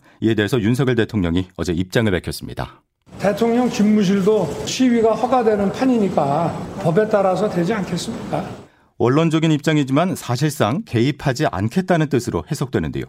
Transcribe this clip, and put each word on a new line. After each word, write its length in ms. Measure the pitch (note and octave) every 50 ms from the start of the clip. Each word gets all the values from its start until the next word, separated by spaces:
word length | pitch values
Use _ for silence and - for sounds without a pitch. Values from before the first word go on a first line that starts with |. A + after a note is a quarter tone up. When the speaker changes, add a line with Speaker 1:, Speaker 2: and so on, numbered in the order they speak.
| _ _ _ -
Speaker 1:
이에 160 | - A2 A2+
대해서 240 | G#2+ G#2 G2+ C#3+ -
윤석열 340 | F#2 G#2+ B2+ B2 C#3+ B2 B2+
대통령이 540 | A2+ G#2+ - - G#2+ F2 E2+ E2 F#2 F#2 - -
어제 160 | - E2+ F2+
입장을 380 | E2+ E2 F#2 - - B2+ A2+ G#2+
밝혔습니다. 680 | F2+ E2 - - D2+ - C#2+ C2+ - - B1+ - - - _ _ _ _ _ _ - -
Speaker 2:
대통령 500 | - F#3+ G3+ - A#3 A#3 A#3 A#3+ B3 A3+
집무실도 800 | - - G3+ G#3 G#3+ G#3+ G3+ F3 G3+ G3+ F3+ G#3 A3 G#3 F3+ - - - -
시위가 480 | - - - C4 B3+ A#3 A#3 A3 A3+ G#3+
허가되는 580 | G#3+ A#3+ A#3+ C4+ B3+ A#3 A3 G#3+ G3+ G3+ G3
판이니까 1080 | - - C4 C4 B3 A3+ G3+ F#3 - - D3+ C#3 C#3+ D#3+ E3+ D#3 - - - - - -
법에 280 | - E3 D#3+ G#3 G#3+ G#3+
따라서 400 | G#3+ G3+ F#3+ F#3+ F#3 E3+ G3+ G#3+
되지 240 | E3+ F3 E3+ F3 A#3
않겠습니까? 880 | G#3+ F3+ - F3+ E3+ - - A#3 A3+ - - - D3+ - - - - - - _ _ _ _ _
Speaker 1:
원론적인 540 | - A2+ A#2 C3 D3+ E3 E3 D#3 D#3+ D#3 D#3+
입장이지만 640 | D#3 C#3 - D#3+ D#3+ D3+ C#3+ B2+ C3+ D3 F3 F#3+ E3+
사실상 680 | - - - A#2+ B2 D3 D#3 C#3+ - B2 G#2 B2+ F#3+ A3+
개입하지 640 | - - A#2 A#2 C#3+ D3 - - D3 B2+ C3+ D3+
않겠다는 600 | C3+ - F2+ G2+ A2+ - F#3+ F#3 F#3 F#3 D#3+ D#3 C3+
뜻으로 360 | - A#2+ - - F2 E2+ D#2+ -
해석되는데요. 560 | D3+ - D3 B2 - G2 D#2+ D2 B1+ C2+ B1